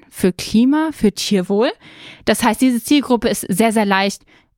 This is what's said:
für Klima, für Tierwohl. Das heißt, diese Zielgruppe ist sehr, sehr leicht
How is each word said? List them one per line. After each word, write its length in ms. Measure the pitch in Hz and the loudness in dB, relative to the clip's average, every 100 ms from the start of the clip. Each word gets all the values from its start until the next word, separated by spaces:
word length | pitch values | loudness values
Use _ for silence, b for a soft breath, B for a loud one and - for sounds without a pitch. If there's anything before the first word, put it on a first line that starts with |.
| - | -6
für 240 | - 190 | -2 -2
Klima, 560 | - - 214 254 302 320 | -2 -2 2 2 2 -2
für 220 | - 208 | 0 -2
Tierwohl. 580 | - - 196 185 202 269 440 B B B B - | -2 -2 -2 0 0 -2 -4 B B B B -4
Das 180 | 214 | 0
heißt, 180 | 240 208 | 0 2
diese 220 | 262 240 | 0 0
Zielgruppe 440 | - 294 240 233 226 | 2 0 2 0 0
ist 140 | 202 | -4
sehr, 300 | - 170 226 | -4 0 0
sehr 140 | 220 202 | 2 0
leicht 380 | 190 196 - b b b | 0 0 -4 b b b